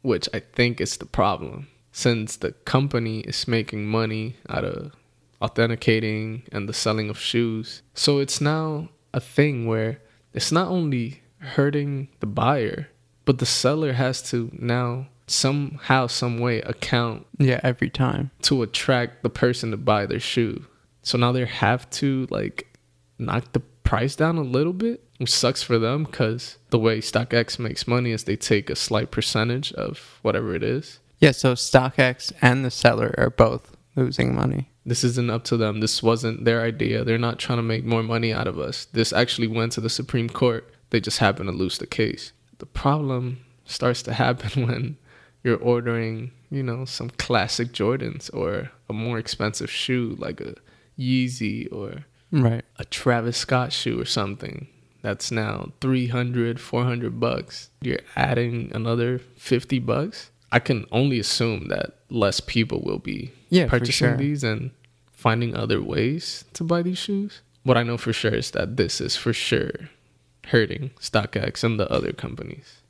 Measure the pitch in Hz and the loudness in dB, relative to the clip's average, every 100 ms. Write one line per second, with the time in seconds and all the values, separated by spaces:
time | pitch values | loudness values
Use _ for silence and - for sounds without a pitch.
0 | 135 92 - 104 - - 120 117 - - | 0 0 -2 -6 -6 0 0 2 -4 -4
1 | - - 101 92 65 - 143 _ _ - | -6 0 2 0 -6 -12 -16 _ _ -2
2 | 127 117 110 - - - - 131 143 127 | 0 0 -4 -4 -6 -6 0 0 2 -2
3 | 113 110 104 - - 117 110 107 104 110 | -2 -6 -6 -6 -2 -2 -2 -6 -2 0
4 | 110 110 110 120 - - - - 147 - | 0 -4 -6 -10 -8 -4 -4 -6 -10 -16
5 | _ _ _ _ 110 - 113 117 - 110 | _ _ _ _ -4 0 0 2 2 2
6 | 110 107 110 113 - 104 101 - 110 110 | 2 -4 -6 -10 -8 -8 -6 -2 0 0
7 | 107 110 - 117 117 113 - - _ - | -2 -6 -2 0 0 -2 -8 -14 _ -2
8 | - 143 139 - 147 156 156 151 165 _ | 2 2 0 0 0 0 -2 -4 -8 _
9 | _ 123 - - 147 127 113 110 110 135 | _ -6 0 2 2 2 0 0 -2 -4
10 | _ _ _ 127 - 160 180 185 156 127 | _ _ _ -4 0 2 2 0 0 0
11 | 117 139 _ _ 135 - 143 147 143 139 | -2 -8 _ _ -2 2 4 2 -2 -4
12 | 139 _ 104 113 117 143 107 - - _ | -8 _ -4 2 2 2 0 -4 -10 _
13 | _ _ - 127 131 - 127 151 151 127 | _ _ 0 2 0 2 2 2 0 0
14 | 127 131 - 120 117 - 120 120 123 123 | 0 -2 -2 -2 -4 -4 -2 0 0 -4
15 | 135 _ - - 135 143 139 147 - 131 | -10 _ -4 0 2 2 -2 -6 2 4
16 | 123 - 123 117 120 113 - 120 - 120 | 4 -2 -2 0 0 0 -2 -6 0 0
17 | 117 110 - - 131 123 131 123 127 - | 0 -4 -12 2 4 4 0 0 -2 2
18 | 127 - 139 _ - 135 113 - - 127 | 0 0 -4 _ 2 2 2 0 2 2
19 | 120 - 117 - 123 120 113 107 123 104 | 0 -2 -4 2 2 2 -4 -2 2 2
20 | 101 - - - 110 - - _ _ _ | 2 -2 0 0 0 -2 -12 _ _ _
21 | - 120 120 127 123 - 107 123 - - | -2 2 4 2 -2 0 2 2 -2 -2
22 | 143 131 127 52 - - - _ _ _ | 0 0 -2 -4 -4 -8 -16 _ _ _
23 | _ - 117 120 - 120 - _ - 107 | _ -8 -2 -2 0 -2 -4 _ 0 2
24 | 131 - 156 170 135 127 160 185 226 233 | 0 2 2 2 0 2 2 0 -2 -4
25 | _ _ 123 - 123 - - 117 113 143 | _ _ 0 2 2 0 2 2 4 0
26 | 156 - 113 120 - - _ 120 113 110 | -2 0 0 0 -8 -18 _ 4 4 2
27 | - 113 117 117 113 - 113 - - 120 | 0 0 2 2 2 -4 -6 -4 0 2
28 | 120 110 - 104 - 107 - - - 107 | 2 -2 -2 -4 2 2 2 -4 0 0
29 | 113 - - 110 113 123 151 - - - | 0 -2 0 0 0 -2 -4 -6 -6 -8
30 | - - 113 - 113 165 - 127 - - | -16 -4 0 0 -2 -2 -2 -2 -6 -20
31 | _ _ 151 127 131 123 - 131 127 - | _ _ 4 6 2 2 4 4 6 2
32 | 127 127 - - 123 127 127 - 120 113 | 2 2 -10 4 6 6 0 4 4 6
33 | 113 - 120 - 113 123 - - _ 147 | 0 2 2 6 4 4 -8 -20 _ 0
34 | 127 131 123 127 131 139 135 _ - 117 | 0 2 0 2 0 -2 -6 _ -4 0
35 | 123 123 120 117 - 117 110 107 107 - | 2 2 0 -2 0 0 2 0 0 2
36 | 113 113 117 110 117 117 117 113 - 113 | 2 2 0 0 2 2 0 0 0 0
37 | 120 117 117 - - 120 113 113 117 113 | 0 0 0 -2 -2 0 0 -2 0 0
38 | 113 113 113 110 101 80 67 - - 110 | 2 0 0 0 -2 -4 -6 -6 -4 0
39 | 113 - 123 - 113 113 113 120 113 - | 2 2 2 0 -2 0 -2 -2 -4 -4
40 | 131 123 117 - 123 113 - _ _ 113 | -2 -2 -2 0 0 0 -8 _ _ -2
41 | - - 104 98 98 92 92 - - - | 0 2 2 2 -4 -2 -2 -2 -6 -2
42 | 110 - - _ _ _ - - 139 151 | -2 -4 -12 _ _ _ -12 -2 0 0
43 | 139 127 123 127 - _ - - 123 120 | 0 -2 -4 -8 -14 _ -14 -2 -2 -2
44 | 120 117 127 123 107 135 120 123 135 147 | -4 0 0 0 -2 -2 0 -2 -6 -8
45 | _ - _ _ 127 113 120 120 120 117 | _ -20 _ _ 0 2 2 0 0 -2
46 | 113 113 120 _ _ 139 131 117 131 - | -4 -6 -10 _ _ -4 -4 -4 -8 -8
47 | 123 - - 117 98 - 120 - 104 131 | -8 -6 0 2 2 -2 -4 0 0 0
48 | 117 - - - 85 - 135 - - 107 | -4 -10 -10 -4 -2 -4 -8 -16 -10 -6
49 | 113 117 - - 107 - 107 - - 127 | -4 -4 -6 -4 -4 -4 -6 -6 -2 -2
50 | 117 - - - - - _ _ _ - | -2 -4 -8 -8 -12 -14 _ _ _ -6
51 | 127 127 127 123 107 110 - - 101 - | 0 2 2 -2 -4 -4 -6 -8 -10 -12
52 | - _ _ 156 120 113 - - - - | -16 _ _ 4 4 2 -6 -14 -10 0
53 | 131 117 117 120 - 127 123 - 123 117 | 2 2 2 -4 0 0 0 -2 -2 -2
54 | 117 117 101 101 - - - _ _ _ | -2 -2 -2 -6 -10 -10 -14 _ _ _
55 | 104 98 - 113 107 101 - - 135 131 | -6 -4 -4 -2 -2 -4 -8 -4 0 2
56 | 123 123 123 123 117 117 - 123 123 120 | 2 0 0 0 0 -2 -2 0 0 0
57 | 117 117 120 123 - - - _ 131 - | -4 0 0 0 -6 -14 -18 _ -4 -4
58 | - 127 131 120 120 120 - 113 113 120 | -4 -2 2 2 0 -2 -4 -4 0 0
59 | 117 127 - - - 127 - 131 123 120 | 0 -2 -6 -18 0 0 2 -2 0 -2
60 | 175 - - _ _ 123 - 120 - 113 | -2 -8 -20 _ _ 0 2 -2 0 0
61 | 139 123 101 - 117 107 - 50 - _ | 2 2 0 0 0 -2 -2 -4 -4 _
62 | _ 120 101 - - 117 110 50 50 50 | _ 0 2 0 -2 0 0 0 -2 -4
63 | - 50 131 - _ 180 139 120 120 - | -6 -8 -10 -16 _ 4 6 2 2 2
64 | 123 120 143 147 117 110 131 _ _ _ | 2 2 0 0 -2 -2 -6 _ _ _
65 | _ - 117 113 117 - 110 101 - - | _ 0 2 2 0 -2 0 0 0 0
66 | 113 160 - - - - 165 170 175 185 | 0 -2 -6 -10 -14 -8 0 0 0 -4
67 | - 196 202 - _ _ 131 120 120 120 | -4 -4 -4 -10 _ _ 2 2 2 -2
68 | 120 110 113 57 - - 98 127 92 - | -2 0 0 0 -2 -2 -2 0 -2 -2
69 | - - 120 - - 117 - - 175 _ | -4 -2 -2 -2 0 0 -2 -8 -14 _
70 | _ _ _ _ - 120 107 - 135 - | _ _ _ _ 2 2 2 -4 -8 -10
71 | - 107 104 101 - - 117 107 95 - | 0 0 0 -2 -2 0 0 0 0 0
72 | 50 - - 117 - - - - | -2 -6 -8 -8 -12 -14 -18 -20